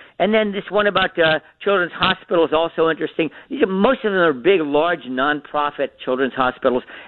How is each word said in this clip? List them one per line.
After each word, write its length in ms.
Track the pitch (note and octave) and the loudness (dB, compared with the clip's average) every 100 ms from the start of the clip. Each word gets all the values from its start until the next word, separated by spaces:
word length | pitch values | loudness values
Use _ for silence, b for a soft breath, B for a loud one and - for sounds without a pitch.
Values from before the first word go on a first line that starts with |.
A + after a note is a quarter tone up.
| B B | B B
And 140 | F#3+ | 0
then 200 | A3 G#3+ | 0 0
this 120 | G3 - | -6 -4
one 160 | G3 G#3 | 0 0
about, 320 | F#3+ F#3+ - | 0 0 0
uh, 220 | D#3+ D#3 b b | 0 0 b b
children's 320 | G3 G3 E3+ | -2 0 0
hospitals 560 | - F3+ F#3 - F3+ D3+ | -2 -2 -2 -2 0 2
is 60 | |
also 340 | D#3 E3 - D#3+ | 2 0 0 0
interesting. 400 | D#3 D#3 - D#3+ B B | 0 -4 -4 -6 B B
These 120 | C4 | -2
are, 40 | F#3+ | 0
most 360 | F#3+ A3 C4 | 2 2 2
of 100 | G#3+ | 0
them 80 | F#3+ | 2
are 100 | E3+ | 2
big, 300 | C3 C#3+ G3 | 2 2 2
large, 380 | D3 D3 E3+ F3 | 2 0 0 -2
nonprofit 880 | B2+ B2+ C#3+ D3 - D3+ D3 - C3+ - | -6 -2 -2 -2 -4 -4 -4 -4 -6 -6
children's 300 | - B2+ C3 | -4 -2 -2
hospitals, 520 | - B2+ - C3 B2 - B | 0 -2 0 0 0 -4 B